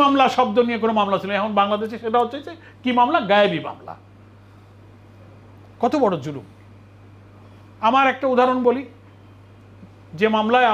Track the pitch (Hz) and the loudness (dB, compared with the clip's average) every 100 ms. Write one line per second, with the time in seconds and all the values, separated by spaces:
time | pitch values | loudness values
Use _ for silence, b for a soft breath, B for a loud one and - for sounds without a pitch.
0 | 277 277 254 262 240 220 240 226 220 220 | 4 4 2 2 0 2 0 0 0 0
1 | 202 190 190 196 220 202 202 208 214 233 | 0 -2 -2 -4 -2 0 0 0 -6 -8
2 | 220 240 233 277 - 330 B B 254 247 | -2 -2 -2 -6 -14 -20 B B -2 2
3 | 247 330 190 202 202 160 135 - - 82 | 2 0 2 2 2 0 -8 -14 -18 -20
4 | - - - - - - - - - - | -20 -20 -20 -20 -20 -20 -20 -20 -20 -20
5 | - - - - - - - - 247 302 | -20 -20 -20 -20 -20 -20 -20 -6 -2 0
6 | 220 170 143 139 101 - - - - - | 0 -2 -8 -12 -16 -20 -20 -20 -20 -20
7 | - - - - - - - - 220 269 | -20 -20 -20 -20 -20 -20 -20 -6 -2 0
8 | 269 254 269 247 254 254 247 247 269 - | 0 -2 -2 0 0 2 0 -2 -6 -20
9 | - - - - - - - - - - | -20 -20 -20 -20 -20 -20 -20 -20 -20 -20
10 | - 160 214 220 214 247 240 | -14 -2 0 0 2 4 4